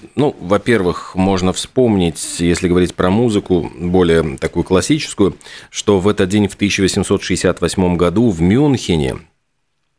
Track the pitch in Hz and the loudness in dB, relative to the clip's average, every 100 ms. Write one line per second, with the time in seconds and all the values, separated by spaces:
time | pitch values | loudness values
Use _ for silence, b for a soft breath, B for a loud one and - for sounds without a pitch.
0 | - - 143 - 87 101 110 113 90 82 | -8 -2 -2 -2 -2 -2 2 0 0 -2
1 | - 90 92 95 92 90 - - 123 101 | -6 -2 0 2 0 -2 -6 0 2 2
2 | 85 80 - - 85 87 90 87 87 - | 0 -2 -10 -2 0 0 2 2 0 0
3 | 90 101 123 104 - 90 71 - 87 92 | 0 2 2 0 0 -2 -2 -6 -2 2
4 | 87 82 78 67 80 90 80 92 - 151 | 4 2 0 -4 -6 -4 0 0 0 -2
5 | - - 95 76 B B B - - 101 | -4 -2 -2 -2 B B B -8 0 2
6 | 92 101 95 104 98 - 101 - 95 - | 2 0 0 2 0 0 -2 0 0 0
7 | 92 98 - 92 92 85 85 - 92 85 | 0 -2 -2 -2 0 0 -2 0 0 2
8 | 87 87 120 85 85 113 151 123 - 85 | 0 2 0 2 2 2 2 0 0 0
9 | 67 - - _ _ _ _ _ _ | 0 -6 -12 _ _ _ _ _ _